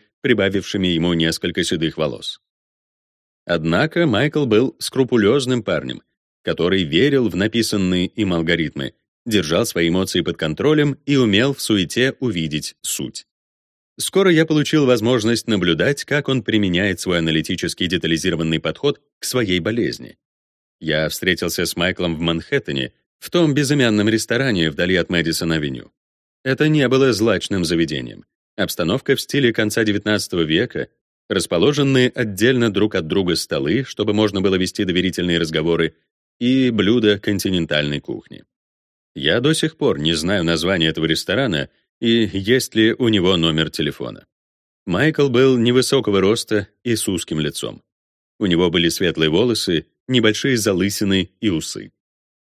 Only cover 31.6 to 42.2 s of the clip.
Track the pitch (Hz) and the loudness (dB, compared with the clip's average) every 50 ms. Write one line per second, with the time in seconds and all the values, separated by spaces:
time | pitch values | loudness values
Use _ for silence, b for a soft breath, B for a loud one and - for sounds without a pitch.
31.6 | 107 147 139 147 139 135 135 127 127 120 - 127 120 107 95 90 113 131 131 120 | 2 2 2 2 0 2 2 2 2 2 0 -2 -6 -4 -2 0 2 2 4 2
32.6 | 117 110 95 98 107 101 - 92 80 78 92 98 92 87 78 - - - 82 69 | 2 0 2 0 0 0 0 -4 -4 -2 -2 0 0 0 0 -2 -2 -4 -4 -2
33.6 | 69 80 101 135 135 - - - 101 107 104 107 107 101 98 92 95 98 95 92 | -2 0 0 -2 -2 -4 -6 -4 -2 0 0 2 0 0 0 0 0 0 0 0
34.6 | 92 92 - - 101 90 85 90 90 90 - 90 90 87 85 85 85 80 82 78 | -2 -2 -2 -4 -2 0 0 0 0 -2 -2 -2 -2 0 0 0 0 -2 -2 -2
35.6 | 78 85 82 82 82 80 - _ _ _ _ _ _ _ _ - 120 123 131 135 | 0 0 0 0 0 -2 -4 _ _ _ _ _ _ _ _ -4 0 0 2 2
36.6 | 131 123 113 104 90 101 120 123 107 104 101 98 - 107 101 95 - 95 92 87 | 2 2 0 0 2 2 2 4 4 2 2 2 0 -4 -2 -2 -2 -2 -2 -2
37.6 | 80 78 76 76 73 73 73 71 - 71 58 - - - 50 50 - _ _ _ | -2 -2 -2 -2 -2 -2 -4 -6 -8 -8 -12 -12 -12 -16 -20 -20 -20 _ _ _
38.6 | _ _ _ _ _ _ _ _ _ _ - - 69 76 101 120 127 156 156 - | _ _ _ _ _ _ _ _ _ _ -10 -4 -2 0 0 2 2 2 0 0
39.6 | 165 156 - - - 80 76 71 76 82 85 76 80 90 104 92 82 82 82 78 | -2 -4 -4 -2 0 0 0 0 0 0 0 0 0 0 0 0 0 0 0 0
40.6 | 82 92 98 85 80 80 78 80 80 78 78 - - - 92 131 139 113 82 69 | 0 0 0 0 0 0 0 0 0 -2 -2 -2 -2 -2 -2 -2 0 -2 -2 -4
41.6 | 65 - _ _ _ _ _ - - 117 117 117 | -4 -6 _ _ _ _ _ -4 -2 0 2 2